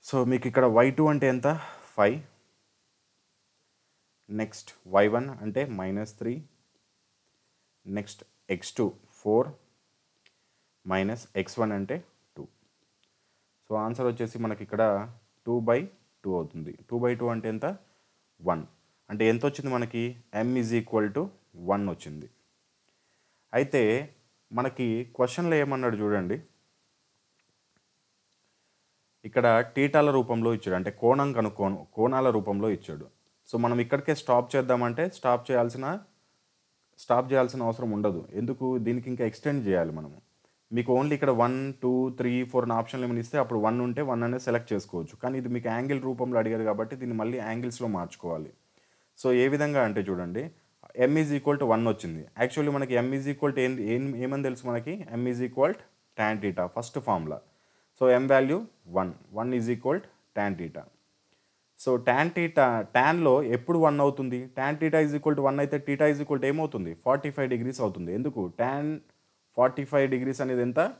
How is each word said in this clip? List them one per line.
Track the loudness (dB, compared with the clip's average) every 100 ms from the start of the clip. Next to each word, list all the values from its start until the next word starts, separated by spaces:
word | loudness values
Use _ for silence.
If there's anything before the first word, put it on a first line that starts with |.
| -2
So | 0 2
మీకు | 2 2
ఇక్కడ | 4 6 8
వై | 6 6
టూ | 2
అంటే | 4 2
ఎంత? | 2 0 -2 -6 -18 -16 2
ఫైవ్. | 2 2 -8 _ _ _ _ _ _ _ _ _ _ _ _ _ _ _ _ _ _ _ _ -6
నెక్స్ట్ | -6 -8 -20 -20 2 4
వై | 6
వన్ | 4 -2 -8
అంటే | -6 -4 -4 -4
మైనస్ | -4 -4 -6 -8
త్రీ. | -8 -8 -10 _ _ _ _ _ _ _ _ _ _ _ _ _ -8 -8
నెక్స్ట్ | -8 -14 -20 _ _ -6
ఎక్స్ | -6 -2
టూ | -2 -2 _ _
ఫోర్ | 2 2 2 -6 _ _ _ _ _ _ _ _ _ _ _ _ -4
మైనస్ | 0 0 -4 -8 -6
ఎక్స్ | -6 -2
వన్ | -2 -2
అంటే | -4 -6 -10 _ _ -20
టూ. | -20 _ _ _ _ _ _ _ _ _ _ _ _
So | -4 -4
ఆన్సర్ | -2 -2
వచ్చేసి | -2 -6 -4 -6
మనకి | -6 -8
ఇక్కడ | 2 2 2 -2 -14 _ _ -4
టూ | -2 2
బై | 0 0 -14 _ _
టూ | -4 -4
అవుతుంది. | -4 -10 -12 -14 -8
టూ | -2 -2
బై | 0
టూ | -2 -2
అంటే | -4 -4
ఎంత? | -6 -8 _ _ _ _ _ _ -2
వన్. | -2 -4 _ _ _ _
అంటే | 0 2
ఎంత | 4 0
వచ్చింది | -2 -4 -2
మనకి? | -2 -4 -6 -8 _ -4 0
M | 0
is | 0 -2
equal | 0 0 0 -2
to | -6 -10 _ -14 -2
one | -2 0
వచ్చింది. | -6 -10 -14 -16 _ _ _ _ _ _ _ _ _ _ _ _ -2
అయితే | 0 2 4 2 -2 _ _ _ _ -4
మనకి | -4 -2 -2 -2 -4 -2
క్వశ్చన్లో | -2 0 0 2
ఏమన్నాడు | 2 0 0 0
చూడండి, | 0 0 0 -4 -8 _ _ _ _ _ _ _ _ _ _ _ _ _ _ _ _ _ _ _ _ _ _ _ _ _ _ _ -2
ఇక్కడ | 2 6 6 4 0
theta-ల | 2 4 4 4
రూపంలో | 2 0 0 0
ఇచ్చాడు, | 0 -2
అంటే | -2 0
కోణం | 4 4 2 0
కనుక్కోను, | -2 0 -2 -2 -8 0
కోణాల | 0 2 2 2
రూపంలో | 0 -2 -2 -2
ఇచ్చాడు. | -6 -14 -14 _ _ _ _
So | -2 0
మనం | 0
ఇక్కడికే | 0 -2 -2 -4
స్టాప్ | 2 2 2 -2
చేద్దామంటే | 2 2 0 -2 -4 -2
స్టాప్ | 0 0 2
చేయాల్సిన, | 0 0 -2 -6 -6 -10 _ _ _ _ _ _ _ _ _
స్టాప్ | 0 0 4
చేయాల్సిన | 2 2 0 -4
అవసరం | -2 -4 0
ఉండదు. | 0 -2 -6 -6
ఎందుకు? | -4 -4 -2 -2 -2
దీనికి | -2 -4
ఇంకా | -4 -4
ఎక్స్టెండ్ | -2 -4 -2 0
చేయాలి | 2 0 -4
మనము. | -12 -18 _ _ _ _ _ -4
మీకు | 2 2
only | 2 0
ఇక్కడ | 2 4
వన్, | 4 2 -4 -4 0
టూ, | 0 0 -2
త్రీ, | -2 0 0
ఫోర్ | -2 0
అనే | -2
ఆప్షన్లు | -2 -4 -4
ఏమైనా | -4 -2
ఇస్తే | -2
అప్పుడు | 0 0 0
వన్ | 0 -2
ఉంటే | -2 -2
వన్ | -2 -2
అనేది | -2 0
సెలెక్ట్ | -2 0
చేసుకోవచ్చు. | -4 -4 -8 -10 -8
కానీ | -6 -4
ఇది | -4 -4
మీకు | -4 -4
యాంగిల్ | -2 -4 -4
రూపంలో | -4 -2 0
అడిగారు | 0 0 -2
కాబట్టి | -2 -4 -6
దీన్ని | -6 -4
మళ్ళీ | -4 -4 -6
యాంగిల్స్లో | -6 -6 -6 -4 -4
మార్చుకోవాలి. | -6 -10 -8 -6 -8 -16 _ _ _ _ _ _
So | 2 4 4
ఏ | 2
విధంగా | 0 2 0
అంటే | 0 -2
చూడండి, | -4 -4 -6 -8 -14 _ _ -20 0 2
M | 4
is | 0 0
equal | 0 0
to | 2
one | 2 2
వచ్చింది. | 0 -4 -10 -12 -2
Actually | -2 0 -2 -2
మనకి | 0 0
M | 0 -2
is | -4
equal | -2 -2 0
to | 0
ఏం, | 0 -2
ఏం, | -2 -2 -4
ఏమని | -4 -2 -4
తెలుసు | -4 -4
మనకి? | -4 -4 -10 -8 -4
M | -2
is | -2 -4
equal | 2 2 0
to | -10 _ _ -2
tan | 0 0
theta, | -2 -2 -4 -4
first | -8 -8 -2
formula. | -2 -2 -10 _ _ _ _ _ _
So | 4 6
M | 6
value | 4 4 0 -4 _ -6 -2
one, | -2 -4 -12 -6
One | -2 -2
is | 0 -2
equal | 0 -2
to | -4 _ _ -4
tan | -2 -2
theta. | -8 -10 -16 _ _ _ _ _ _ _ _ _
So | 0 0 2
tan | 2 2 0
theta, | 0 4 4 4 0 4
ట్యాన్‌లో | 4 4 6 4 4 -2
ఎప్పుడు | 0 4 4
వన్ | 4 2
అవుతుంది? | 2 -4 -4 -8 -4
Tan | -2 0
theta | 2 2 2
is | 0
equal | 0 2
to | 2
one | 2
అయితే | 0 -2 -2
theta | 2 2
is | 2 -2
equal | 0
to | 0
ఏమవుతుంది? | 0 -2 -4 -6 -4 0
ఫార్టీ | 0 0 -4
ఫైవ్ | -2
degrees | -2 -4 -2 -2
అవుతుంది. | -2 -6 -4
ఎందుకు? | -4 -4 -6 -2
Tan | -2 -2 -4 -6 _ _ _ _ _ 2
ఫార్టీ | 2 2 -2
ఫైవ్ | 2 2 2
degrees | -2 -4 -2
అనేది | 0 0
ఎంత? | 2 0 -2